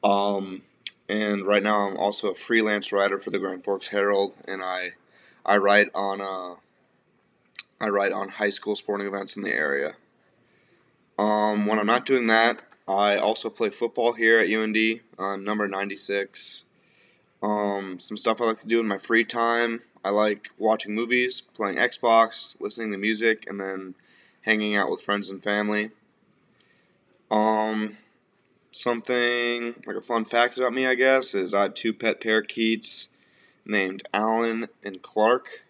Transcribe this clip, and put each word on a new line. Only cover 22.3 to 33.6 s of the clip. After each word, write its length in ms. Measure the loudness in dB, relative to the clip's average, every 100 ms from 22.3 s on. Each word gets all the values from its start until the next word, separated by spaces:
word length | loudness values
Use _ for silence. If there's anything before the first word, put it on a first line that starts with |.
| 0 -12 -8
listening 320 | -8 -6 -6
to 60 | -2
music, 480 | -2 0 2 0 -4
and 100 | -8
then 380 | -6 -8 -10 -16 _ _ _ _
hanging 340 | -2 0 2 0
out 160 | 0
with 100 | -2
friends 280 | -2 -4 -2
and 120 | -8
family. 500 | -2 -2 0 -2 -4 -8 _ _ _ _ _ _ _ _ _ _ _ _ _
Um, 640 | 0 2 2 0 -2 -4 -8 _ _ _ _ _ _ _
something, 1040 | -8 -4 -4 -2 0 0 0 -2 -4 -6 -10 -10
like, 100 | -10
a 60 |
fun 240 | -4 -4 0
fact 320 | 2 2 2
about 160 | -2
me, 120 | 0 0
I 80 | 2
guess, 380 | 4 4 2
is 200 | -2 0
I 80 | 0
had 140 | 0 0
two 160 | -4
pet 260 | -2 -2 -2
parakeets 880 | 0 0 0 -2 0 0 -4 -10 -12 _ _ _ _ _